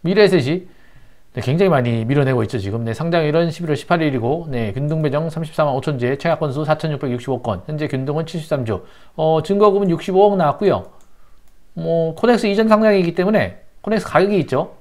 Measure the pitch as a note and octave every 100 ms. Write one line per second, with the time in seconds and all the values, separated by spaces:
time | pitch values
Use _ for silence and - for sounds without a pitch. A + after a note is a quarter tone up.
0 | E3 G3+ G3+ E3+ B2+ F3 - - - -
1 | - - - - A#2 D#3 G3 D3 A#2+ A2+
2 | A2+ C#3+ C3+ B2 G#2+ B2 G2 A2+ A2+ A2
3 | E3+ E3+ D3+ D#3+ E3+ D#3 E3+ D3 - F3
4 | D#3 C3 A#2 D#3+ D#3+ B2 G#2+ G#2+ D3 D#3+
5 | D3+ C#3+ D#3+ E3 D#3 - D3+ - - C3+
6 | A#2+ C#3 E3+ D#3 D3+ C3+ D#3 D#3 D#3+ C#3
7 | C3+ A#2+ B2+ B2 A2+ F#2 - D3+ D3+ C3
8 | C3+ D3 D#3+ E3+ D3+ D3 A2+ G2 - -
9 | - - D#3+ D#3+ D#3 G3+ G#3 G3 G3 E3
10 | - F#3 G3+ G3 D3+ - G3+ A2+ - -
11 | - - - - - - - - E3 E3
12 | E3 D#3+ A3+ A3+ G#3+ G3+ A3 G#3+ A3 G3+
13 | E3+ E3 F#3 G#3+ G2 - - - - G#3+
14 | - D#3 G3 G3+ C#3 B2+ - -